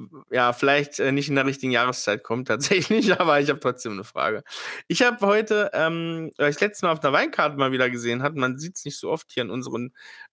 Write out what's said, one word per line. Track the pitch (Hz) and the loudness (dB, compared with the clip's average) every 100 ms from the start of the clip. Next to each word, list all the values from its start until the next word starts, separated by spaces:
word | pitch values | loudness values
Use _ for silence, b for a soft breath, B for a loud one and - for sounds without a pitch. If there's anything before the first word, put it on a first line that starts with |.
| 123 - - | -18 -18 -4
ja, | 123 123 | 2 2
vielleicht, | 120 139 143 143 - | 4 4 4 2 0
äh, | 127 | 0
nicht | 139 143 | 0 0
in | 139 | 0
der | 135 | 0
richtigen | 131 131 | 0 0
Jahreszeit | 120 123 123 - 104 | 2 0 0 -2 -2
kommt | - 117 127 | -2 -4 -2
tatsächlich, | 110 143 190 147 220 208 | -2 2 2 2 2 4
<laughs> | 180 | 4
aber | 175 143 | 4 4
ich | 143 | 4
habe | 143 | 0
trotzdem | 131 123 117 | -2 -4 -6
eine | 98 | -8
Frage. | 101 - 73 107 - B B B B | -8 -4 -2 -2 -8 B B B B
Ich | 170 | 2
habe | 247 226 | 2 2
heute, | 202 208 220 214 208 | 2 2 2 0 0
ähm, | - 160 165 165 165 160 - | 0 0 0 -4 -6 -8 -2
weil | 147 | 0
ich | 147 | 2
letztes | 202 - | -2 0
Mal | 180 | -2
auf | 160 | 0
einer | 143 | 2
Weinkarte | 147 302 277 151 143 | 2 2 0 0 2
mal | 135 | 0
wieder | 131 127 | 2 0
gesehen | 123 120 120 | 0 -2 -2
hatte, | 143 151 | -2 -2
man | 127 131 | -2 -2
sieht's | 165 - 147 | -10 -12 -10
nicht | - | -8
so | - | -4
oft | 160 - | -6 -6
hier | - | -6
in | 117 | -6
unseren, | 117 127 117 123 B B B B | -6 -6 -8 -8 B B B B